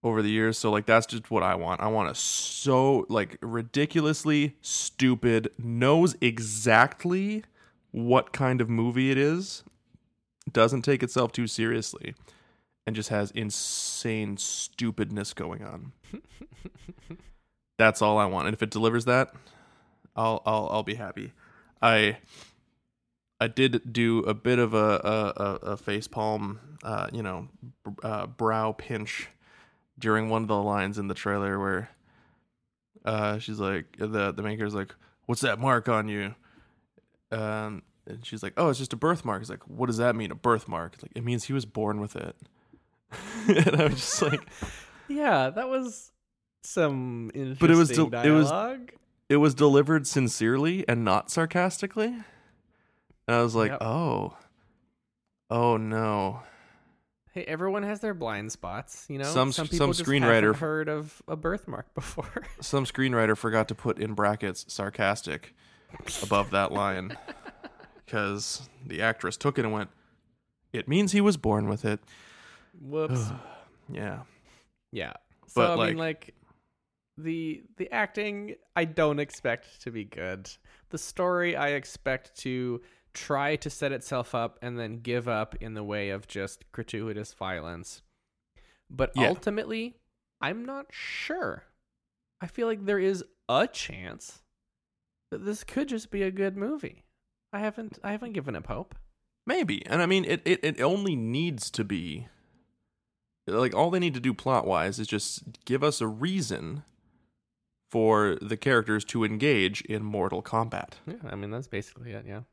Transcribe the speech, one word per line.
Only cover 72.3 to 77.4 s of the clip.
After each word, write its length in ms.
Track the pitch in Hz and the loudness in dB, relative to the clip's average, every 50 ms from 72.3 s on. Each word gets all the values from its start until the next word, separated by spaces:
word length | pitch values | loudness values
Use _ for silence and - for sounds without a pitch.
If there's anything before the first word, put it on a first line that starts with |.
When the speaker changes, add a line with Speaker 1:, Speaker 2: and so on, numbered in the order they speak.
| - - - - - - _ _ _ - | -20 -20 -20 -20 -20 -20 _ _ _ -20
Speaker 2:
Whoops. 520 | 143 131 143 156 156 151 127 127 113 104 131 | -16 -8 -6 -4 -2 -2 -2 -4 -4 -6 -8
Speaker 1:
<sighs> 40 | 131 - - - - - _ _ _ _ - | -10 -14 -18 -20 -20 -20 _ _ _ _ -14
Yeah. 340 | - - 104 104 98 110 127 _ _ _ _ _ _ _ _ _ _ _ _ _ | -12 -10 -8 -8 -8 -10 -14 _ _ _ _ _ _ _ _ _ _ _ _ _
Speaker 2:
Yeah. 220 | - 107 90 64 - - _ _ _ _ _ | -10 -10 -10 -10 -10 -16 _ _ _ _ _
So, 160 | _ - 120 | _ 0 2
Speaker 1:
But, 180 | 117 104 - - | 4 4 4 2
Speaker 2:
I 80 | 113 107 | 2 0
mean, 80 | - 160 | 0 -2
Speaker 1:
like 0 | |
Speaker 2:
like, 380 | 165 160 156 - - - - _ _ _ _ _ _ _ _ _ _ _ _ _ _ _ _ - | -4 -4 -6 -8 -12 -20 -20 _ _ _ _ _ _ _ _ _ _ _ _ _ _ _ _ -12
the, 440 | 156 160 165 165 | -8 -6 -6 -4